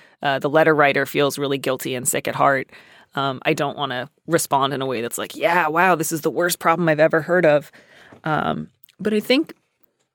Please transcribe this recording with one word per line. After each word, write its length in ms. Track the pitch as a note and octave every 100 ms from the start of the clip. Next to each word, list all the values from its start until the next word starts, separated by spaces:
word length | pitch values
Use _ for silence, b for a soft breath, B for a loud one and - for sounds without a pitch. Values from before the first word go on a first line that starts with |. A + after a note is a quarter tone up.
| b b
Uh, 160 | D3 C3+
the 100 | C3+
letter 260 | D3+ D#3+
writer 300 | D3+ D3 C#3
feels 340 | C3 C#3+ C#3 C#3
really 200 | C#3 C#3
guilty 360 | C3 C3 C3+
and 140 | B2+ C3
sick 180 | C#3 -
at 80 |
heart. 360 | C3+ C#3+ C3+ - B B B B
Um, 260 | - C3+ C3
I 80 | -
don't 240 | D3+ C#3+ -
wanna 320 | C#3 B2+ C3+ _ -
respond 460 | D#3+ - C#3 C#3
in 80 | C#3
a 60 | C3+
way 160 | A#2
that's 160 | A#2 -
like, 180 | G#2 -
"Yeah, 320 | D3+ F3 D#3
wow, 280 | E3 F#3 E3
this 160 | D#3+
is 100 | D#3+
the 80 | D#3+
worst 300 | B2+ F3 -
problem 280 | F3 E3 E3
I've 100 | D3+
ever 220 | D#3+ D#3+
heard 240 | D3+ F3+
of." 260 | E3 D3 - B B B B B
Um, 460 | D#3+ D3+ - D#2 - _ _ -
but 140 | G#3
I 80 | G#3+
think 320 | G#3+ C4 D#4 - _ _ _ _ _